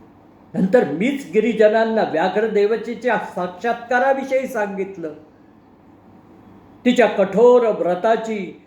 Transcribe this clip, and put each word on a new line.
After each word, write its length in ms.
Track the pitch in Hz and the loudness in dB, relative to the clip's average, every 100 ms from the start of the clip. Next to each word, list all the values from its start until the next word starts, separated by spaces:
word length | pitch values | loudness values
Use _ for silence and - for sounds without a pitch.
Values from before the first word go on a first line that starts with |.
| - - _ _ - | -20 -20 _ _ -12
नंतर 300 | - 190 247 | -2 2 2
मीच 480 | 147 147 233 285 - | 2 -2 -2 -4 -2
गिरिजनांना 720 | 185 220 220 214 220 226 220 | -2 0 4 4 4 0 0
व्याघ्र 440 | 170 156 185 196 220 | -2 0 0 0 0
देवतेच्या 720 | 202 208 226 220 226 247 208 | 0 0 0 -6 -6 -2 -2
साक्षात्काराविषयी 1300 | - - 180 - 208 - - 247 269 277 247 262 262 | -4 -8 -8 -6 -6 -6 -2 0 2 0 0 -2 -2
सांगितलं. 680 | 226 202 190 190 - 160 147 - _ _ _ _ _ _ - _ - - - - - - - 247 | -6 -6 -6 -10 -8 -12 -14 -20 _ _ _ _ _ _ -20 _ -20 -20 -20 -20 -20 -20 -4 0
तिच्या 220 | 240 220 | 4 2
कठोर 600 | - 190 190 240 247 226 | 4 0 4 6 6 4
व्रताची, 920 | 208 175 180 220 226 220 214 180 - | 0 -2 0 0 0 -2 -8 -8 -14